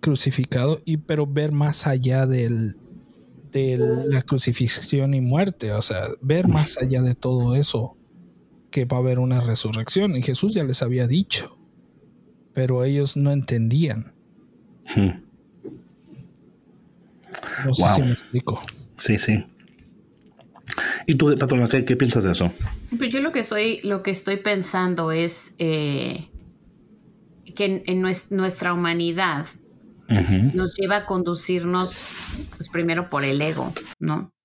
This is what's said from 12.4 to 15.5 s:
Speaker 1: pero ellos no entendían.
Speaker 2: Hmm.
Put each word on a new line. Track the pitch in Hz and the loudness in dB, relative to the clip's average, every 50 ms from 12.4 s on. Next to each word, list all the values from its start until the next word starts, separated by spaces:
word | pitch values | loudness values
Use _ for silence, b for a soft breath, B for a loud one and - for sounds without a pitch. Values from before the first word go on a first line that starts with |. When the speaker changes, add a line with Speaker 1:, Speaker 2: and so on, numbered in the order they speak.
| _ _ _ | _ _ _
Speaker 1:
pero | 139 131 127 127 123 127 | -2 0 0 2 2 2
ellos | 135 139 143 143 139 - | 2 2 2 0 0 0
no | 143 143 143 | 2 2 2
entendían. | 143 143 131 - 123 117 113 113 120 147 170 151 107 110 110 - - _ _ _ _ - - _ _ _ - - - - _ - - | 2 0 0 0 0 0 2 2 2 2 2 0 -2 -4 -8 -10 -16 _ _ _ _ -20 -20 _ _ _ -20 -20 -20 -20 _ -4 0
Speaker 2:
Hmm. | 104 98 95 - - - - _ _ _ _ | 2 2 2 0 -4 -14 -20 _ _ _ _